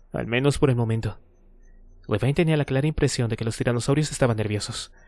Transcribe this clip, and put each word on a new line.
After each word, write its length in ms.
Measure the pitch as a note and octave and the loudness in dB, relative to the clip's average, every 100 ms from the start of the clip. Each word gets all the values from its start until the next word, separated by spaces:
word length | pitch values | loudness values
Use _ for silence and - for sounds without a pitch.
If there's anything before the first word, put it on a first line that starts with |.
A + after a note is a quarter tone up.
| - | -10
"Al 140 | - G#2+ | -6 -2
menos 300 | A#2 C#3 C#3 | 0 2 2
por 120 | D3 | 2
el 60 | A#2+ | 2
momento". 440 | A2+ A2+ A2 - - - - - - - - - - | 0 -2 -4 -8 -14 -20 -20 -20 -20 -20 -20 -20 -4
Levine 260 | G#2+ B2 | 0 0
tenía 240 | D3 E3 D#3 | 2 2 2
la 80 | C#3 | 2
clara 220 | C3 D3+ | 0 0
impresión 420 | D3+ C#3+ - A#2+ | 2 0 0 -2
de 80 | A2+ | -2
que 80 | A2+ | -4
los 100 | - | -2
tiranosaurios 560 | B2+ A#2+ A#2+ D3 D3+ | 0 0 2 0 0
estaban 260 | - B2+ A2 | 0 0 2
nerviosos. 540 | G#2+ G#2 - A2+ - - | -2 -4 -4 -10 -12 -18